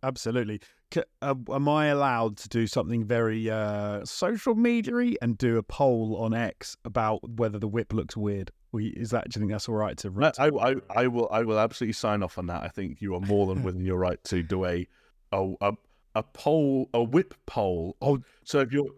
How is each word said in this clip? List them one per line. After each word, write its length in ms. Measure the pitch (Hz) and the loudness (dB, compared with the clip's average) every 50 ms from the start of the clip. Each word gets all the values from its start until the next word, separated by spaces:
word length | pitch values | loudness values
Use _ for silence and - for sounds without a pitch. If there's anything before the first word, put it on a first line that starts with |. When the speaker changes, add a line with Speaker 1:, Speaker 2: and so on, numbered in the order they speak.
Speaker 1:
absolutely. 600 | - 131 131 123 - 117 113 123 117 104 107 101 - - _ _ _ _ - | -6 -6 -6 -4 -4 -2 -2 0 -2 -2 -6 -8 -10 -14 _ _ _ _ -4
C-, 100 | 175 - - _ _ | -4 -4 -4 _ _
uh, 140 | - 139 139 131 117 - | -4 -2 -2 -2 -4 -4
am 160 | - 139 143 147 | -2 0 2 2
I 200 | 147 151 151 147 | 4 4 4 4
allowed 500 | 143 143 139 135 123 117 117 113 104 - | 4 4 2 2 2 2 0 0 -2 -4
to 100 | - - | -14 -4
do 180 | - 120 113 107 | 0 0 0 2
something 360 | - 131 101 85 120 117 113 | 0 -2 0 0 0 -2 0
very, 460 | 104 123 117 117 113 110 113 110 110 | 0 2 2 2 2 0 0 -2 -2
uh, 560 | 110 110 107 104 104 104 104 104 104 101 101 | 0 0 0 -2 -2 -2 -2 -4 -4 -6 -8
social 500 | - - - 185 180 240 208 - 269 233 | -10 -6 -2 0 0 0 0 0 0 2
media-y 600 | 214 233 240 240 233 214 247 240 240 247 240 233 - | 4 4 4 4 2 0 0 0 0 0 0 0 0
and 160 | - 117 117 101 | 0 -2 0 2
do 200 | - 123 117 117 | 2 2 2 2
a 60 | 104 | 0
poll 520 | - - - 143 135 123 113 113 110 110 - | -2 -2 2 4 4 4 4 2 -2 -2 -2
on 160 | 113 110 113 | -2 -2 0
X 440 | 113 117 104 - _ - - - _ _ | 0 -2 -2 -4 _ -14 -16 -16 _ _
about 440 | 117 101 120 113 110 107 - - 117 | -4 -2 0 2 2 0 -2 -4 -10
whether 280 | 117 110 117 110 104 104 | -4 -2 -2 0 0 -2
the 80 | 101 107 | -4 -2
whip 240 | 101 117 107 - 110 | -2 -2 -4 -2 -2
looks 220 | 110 - - - | -2 -2 -4 -6
weird? 360 | 113 104 101 101 98 95 - - _ _ _ | -4 -2 -2 -2 -4 -6 -8 -12 _ _ _
We, 160 | - 113 107 110 | -6 -4 -4 -4
is 220 | - - 117 107 | -4 -6 -6 -2
that, 200 | 120 117 - - | -2 -2 -2 -4
do 80 | 117 110 | -4 -2
you 40 | |
think 100 | 107 101 | -2 -2
that's 160 | 110 101 - - | -2 -4 -4 -4
all 80 | 113 | -2
right 220 | 107 107 98 - - | -2 -2 -2 -4 -6
to 120 | - 101 | -8 -8
Speaker 2:
No, 60 | 92 | -2
Speaker 1:
run 160 | 101 139 156 - - | 2 2 2 4 4
Speaker 2:
I, 80 | 135 151 | 2 2
I, 280 | 147 135 110 123 135 131 - - | 4 4 2 2 2 2 -4 -2
I 180 | 98 110 123 127 | 0 2 2 4
will, 200 | 120 120 117 - | 2 2 0 2
I 120 | - 110 117 | 2 0 2
will 160 | 110 110 107 | 4 4 4
absolutely 340 | 107 113 - - 123 110 107 | 4 2 2 -2 -2 -2 -2
sign 300 | - - 110 104 104 98 | -2 0 0 0 0 0
off 140 | 90 - - | -2 -4 -6
on 100 | 90 87 | -6 -6
that. 160 | 87 85 - | -6 -6 -6
I 60 | 87 | -8
think 320 | - - 95 87 - - | -8 -6 -6 -8 -6 -6
you 120 | 107 98 90 | -6 -4 -4
are 40 | 90 | -4
more 260 | 95 98 104 101 101 | 0 2 4 4 4
than 160 | 95 95 92 92 | 4 2 0 -2
Speaker 1:
<laughs> 0 | |
Speaker 2:
within 220 | 95 90 90 92 | -2 -2 -2 -2
your 120 | 95 92 90 | 0 0 2
right 260 | 92 90 90 - _ | 0 0 0 -4 _
to 180 | - - 90 | -2 -2 -2
do 240 | 85 82 98 92 92 | 0 0 -2 -2 0
a, 220 | 90 87 87 90 - _ _ _ _ _ _ _ _ - | 0 0 -2 -2 -6 _ _ _ _ _ _ _ _ 0
a, 200 | 98 95 95 92 - | 0 0 0 -2 0
a, 140 | 101 101 107 - _ _ _ _ _ _ _ | 0 0 0 -2 _ _ _ _ _ _ _
a 80 | 110 107 | -4 -4
poll, 680 | - _ - - - 151 160 151 139 135 131 131 - - | -4 _ -4 0 2 4 4 4 4 2 0 0 0 2
a 100 | 117 120 | 0 0
whip 300 | 113 127 165 - - - _ _ | 4 2 2 2 0 -8 _ _
poll. 520 | - - 123 104 95 90 85 82 90 - - | -8 -4 -2 0 0 0 -2 -4 -6 -8 -2
Speaker 1:
I'll, 180 | - 135 143 135 127 _ _ _ _ | 0 0 0 0 -2 _ _ _ _
Speaker 2:
So 160 | - - 143 | 0 2 2
if 100 | 135 120 | 2 2
you're 160 | 127 143 143 135 - | 0 -2 -2 -2 -6